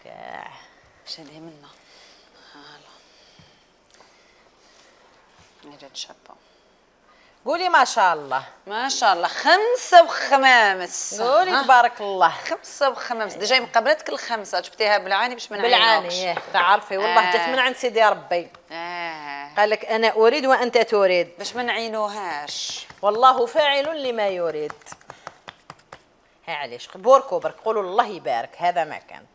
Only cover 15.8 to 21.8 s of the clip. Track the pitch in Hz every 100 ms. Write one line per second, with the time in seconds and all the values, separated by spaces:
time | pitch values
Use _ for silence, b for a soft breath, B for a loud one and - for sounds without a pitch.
15.8 | 226 220 175 175 185 165 - 190 175 208
16.8 | - 190 202 180 180 180 170 262 254 254
17.8 | 247 214 214 190 156 175 160 - _ 165
18.8 | 170 175 170 156 147 143 143 151 214 214
19.8 | - 220 226 220 220 285 262 247 240 240
20.8 | 226 208 190 180 170 - 196 233 240 214